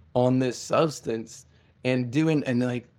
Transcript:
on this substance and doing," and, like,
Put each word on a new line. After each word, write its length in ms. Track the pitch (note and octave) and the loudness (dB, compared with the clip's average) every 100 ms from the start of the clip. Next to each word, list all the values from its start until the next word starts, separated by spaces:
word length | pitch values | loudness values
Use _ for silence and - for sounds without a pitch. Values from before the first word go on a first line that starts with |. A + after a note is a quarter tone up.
| - B2+ | -4 2
on 240 | B2+ B2+ | 4 2
this 180 | B2+ A2+ | 0 -4
substance 880 | - A2+ D#3+ - - A2+ A2+ - - _ _ _ | -2 0 0 -2 -6 -6 -8 -18 -20 _ _ _
and 280 | B2+ B2+ B2 | -2 -2 0
doing," 320 | C#3 D#3+ D3+ C3 | 0 2 0 0
and, 160 | A#2+ | -2
like, 260 | B2 B2 - | -2 -4 -10